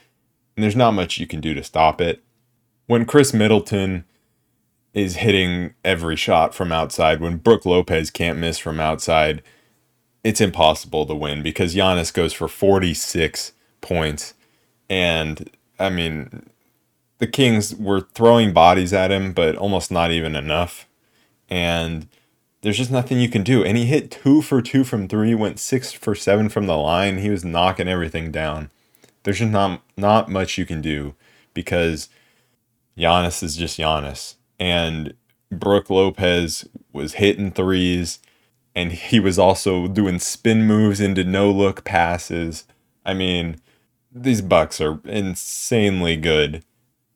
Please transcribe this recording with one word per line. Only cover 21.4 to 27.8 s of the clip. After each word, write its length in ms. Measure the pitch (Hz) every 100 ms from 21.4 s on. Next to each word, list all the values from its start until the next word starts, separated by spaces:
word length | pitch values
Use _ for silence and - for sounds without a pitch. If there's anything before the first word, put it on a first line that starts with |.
| -
And 580 | 90 85 85 82 80 - _ _ _ _ _
there's 160 | 104 104
just 140 | 127
nothing 280 | 131 123 123
you 120 | 120
can 120 | 107
do. 220 | 98 127
And 140 | 92 117
he 80 | 120
hit 240 | 151 -
two 320 | - 139 151
for 180 | 147 135
two 240 | 120 135
from 240 | 131 110 92
three, 260 | 107 110
went 240 | 110 104 -
six 340 | - 131 -
for 220 | - 110
seven 360 | 101 - 104 107
from 160 | 110 95
the 100 | 78
line. 400 | 76 87 98 92
He 140 | 104
was 120 | 95
knocking 460 | 87 85 92 92